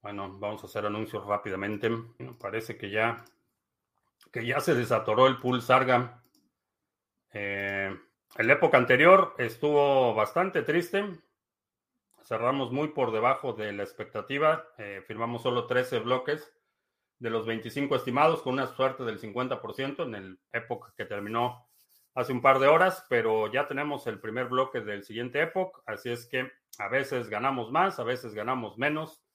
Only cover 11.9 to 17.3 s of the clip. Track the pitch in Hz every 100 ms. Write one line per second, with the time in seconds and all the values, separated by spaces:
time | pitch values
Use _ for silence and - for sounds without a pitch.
11.9 | _ _ _ _ 110 120 139 123 127 151
12.9 | 147 120 110 120 139 135 107 107 101 101
13.9 | - 107 107 101 139 156 160 - _ 104
14.9 | 98 - 113 117 120 127 120 117 123 127
15.9 | 123 113 127 127 156 - _ _ _ _
16.9 | _ _ _ 120